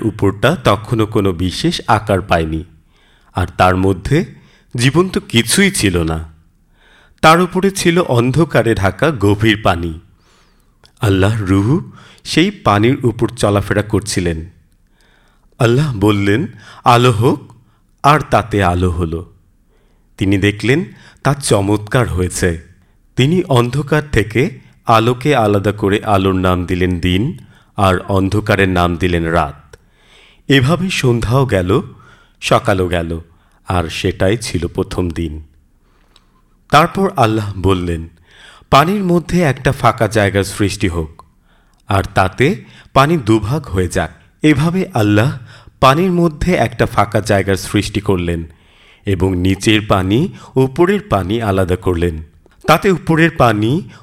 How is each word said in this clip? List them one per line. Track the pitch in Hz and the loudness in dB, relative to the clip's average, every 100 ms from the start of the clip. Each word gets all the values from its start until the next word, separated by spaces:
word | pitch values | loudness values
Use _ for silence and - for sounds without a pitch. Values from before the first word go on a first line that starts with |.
উপরটা | 107 101 101 98 120 180 | -4 -2 -2 0 0 0
তখনও | 120 101 - 117 107 | 0 0 -2 -2 0
কোনো | 113 98 | 0 -2
বিশেষ | 85 92 - 160 - - | -2 -4 -4 -4 -4 0
আকার | 110 110 95 | 0 0 -2
পায়নি, | 95 87 80 80 80 - _ _ _ _ _ | 0 -2 -2 -6 -8 -18 _ _ _ _ _
আর | - 92 - | -6 -4 2
তার | 92 92 | 2 4
মধ্যে | 95 98 - 147 - - - _ _ 127 | 0 -2 -2 -2 -2 -10 -20 _ _ -2
জীবন্ত | 123 160 185 196 | 0 2 0 -2
কিছুই | - - 160 - 196 | -2 -2 0 2 2
ছিল | 196 101 87 | 2 0 0
না। | 80 80 80 - _ _ _ _ _ _ _ _ | -2 -4 -8 -16 _ _ _ _ _ _ _ _
তার | 160 170 | 4 4
উপরে | 180 185 196 | 2 0 0
ছিল | 196 180 170 | 0 0 0
অন্ধকারে | - 120 123 131 165 135 113 | 2 0 2 0 0 2 0
ঢাকা | 104 95 92 147 | 0 0 0 -2
গভীর | 139 101 101 113 104 | 0 0 2 2 2
পানি। | 107 87 85 80 - _ _ _ _ _ _ _ _ _ | 0 0 -4 -10 -16 _ _ _ _ _ _ _ _ _
আল্লাহ | 107 95 95 113 | 0 2 2 0
রূহ | 95 98 101 165 - - - - | 0 2 2 0 -4 -16 -20 -20
সেই | - - 190 | -4 0 0
পানির | 208 - 104 113 143 | 0 0 2 2 2
উপর | 120 107 110 | -2 -2 -4
চলাফেরা | - 107 101 - 101 | 0 0 2 0 -2
করছিলেন। | 101 101 - - 87 80 82 - _ _ _ _ _ _ _ _ _ - | 0 -2 -4 -4 -4 -4 -8 -18 _ _ _ _ _ _ _ _ _ -2
আল্লাহ | 117 123 151 110 | 2 2 0 0
বললেন, | 101 104 98 107 180 - - - | 2 2 2 0 -2 -10 -20 -4
"আলো | - 120 123 | 2 4 4
হোক," | 104 120 160 - - _ _ _ _ | 4 2 0 -6 -20 _ _ _ _
আর | 139 147 135 | 2 2 2
তাতে | 117 98 104 | -2 0 0
আলো | 92 87 90 | 0 2 0
হলো। | 85 85 82 - _ _ _ _ _ _ _ _ - | -2 -4 -6 -10 _ _ _ _ _ _ _ _ -6
তিনি | 98 101 | -2 2
দেখলেন, | 101 104 110 143 202 - - _ | 0 0 0 0 -2 -12 -20 _
তা | - | -4
চমৎকার | 143 - 110 98 104 104 131 104 | -2 0 0 0 -2 -2 -2 -2
হয়েছে। | 82 90 - 92 80 - _ _ _ _ - | -2 -4 -2 -2 -4 -10 _ _ _ _ -2
তিনি | 131 185 | 0 0
অন্ধকার | 175 123 120 135 147 151 147 | 2 2 2 -2 -2 -2 0
থেকে | 117 104 113 127 127 - _ - | -2 0 0 -2 -4 -20 _ 0
আলোকে | 113 110 120 147 139 | 2 2 0 0 0
আলাদা | 107 104 104 | 2 0 0
করে | 101 101 104 | -2 0 0
আলোর | - 101 95 | 0 2 2
নাম | 95 92 90 87 | 2 0 0 -2
দিলেন | 90 92 87 | -2 -2 0
দিন, | 90 90 127 196 - - _ - | 0 0 -2 -6 -16 -20 _ -2
আর | 98 92 | 0 0
অন্ধকারের | - 98 95 104 104 101 95 | 0 -2 0 -2 0 0 2
নাম | 90 87 85 | 2 0 0
দিলেন | 90 85 | -2 -2
রাত। | 82 82 76 69 - - _ _ _ _ _ _ - | 0 0 -2 -6 -20 -20 _ _ _ _ _ _ 0
এভাবে | 139 127 170 185 | 2 2 0 -2
সন্ধ্যাও | - 131 120 107 131 127 | -2 0 0 0 0 0
গেল, | 101 90 113 - - - - _ _ | 0 0 -2 -2 -12 -20 -20 _ _
সকালও | - 120 - 95 90 | 0 0 2 0 0
গেল, | 87 82 82 - _ _ _ - | -2 -4 -8 -12 _ _ _ -4
আর | 92 80 | -2 -2
সেটাই | - 95 - 95 117 | -4 -4 0 0 0
ছিল | - 87 82 | -4 -6 -4
প্রথম | - 92 - 90 | -4 -4 -4 -4
দিন। | 80 82 76 76 _ _ _ _ _ _ _ _ _ _ _ _ | -4 -8 -10 -16 _ _ _ _ _ _ _ _ _ _ _ _
তারপর | 143 170 - 190 - | 2 2 0 -2 2
আল্লাহ | 113 110 104 95 | 0 0 -4 -2
বললেন, | 90 92 87 82 82 - _ - - - _ | 0 0 -2 -6 -8 -18 _ -20 -20 -20 _
"পানির | 135 156 208 | 2 2 0
মধ্যে | 190 175 - 175 | 0 0 0 0
একটা | 165 123 147 | 0 0 -2
ফাঁকা | 127 120 - 107 | 0 0 2 0
জায়গার | 113 101 98 | 2 2 0
সৃষ্টি | 95 - 101 - 98 | -2 -2 -4 -2 -4
হোক, | 82 78 - - _ _ _ _ _ - | -4 -8 -12 -20 _ _ _ _ _ -4
আর | 98 95 | -2 0
তাতে | - 95 - 131 226 - - - | 0 0 2 0 -2 -8 -20 -2
পানি | 135 139 175 | 0 2 2
দুভাগ | 107 113 104 151 - | 2 0 0 -4 -4
হয়ে | 92 90 | -4 -2
যাক।" | 90 82 - _ _ | -2 -6 -8 _ _
এভাবে | 151 143 160 185 180 | 0 2 0 -2 -4
আল্লাহ | 120 104 104 123 - - - - _ | -2 2 2 0 -2 -12 -20 -20 _
পানির | 131 139 190 | 2 4 2
মধ্যে | 175 170 147 170 | 2 0 0 0
একটা | 170 117 - 110 | 0 0 0 0
ফাঁকা | - 101 113 | 0 0 -2
জায়গার | 101 101 95 95 | 0 0 0 -2
সৃষ্টি | - 104 101 107 | -2 -2 -2 -4
করলেন | 98 95 85 85 80 - _ _ _ _ - | -2 -2 -2 -4 -8 -16 _ _ _ _ -4
এবং | 95 92 92 | -2 0 0
নিচের | 92 95 - 107 107 | 0 0 2 2 2
পানি | 104 92 110 175 - - - | 0 2 0 0 -6 -6 -2
ও | |
উপরের | 131 131 175 202 - | 0 2 0 0 -2
পানি | 101 90 113 | -2 -2 -4
আলাদা | 110 95 90 90 | 0 0 0 -2
করলেন। | - 85 85 78 78 _ _ _ - | -2 -2 -2 -4 -12 _ _ _ 0
তাতে | 160 208 | 2 2
উপরের | 175 - 160 165 | 0 0 2 2
পানি | - 123 104 110 131 - - | 2 2 2 0 -2 -6 -14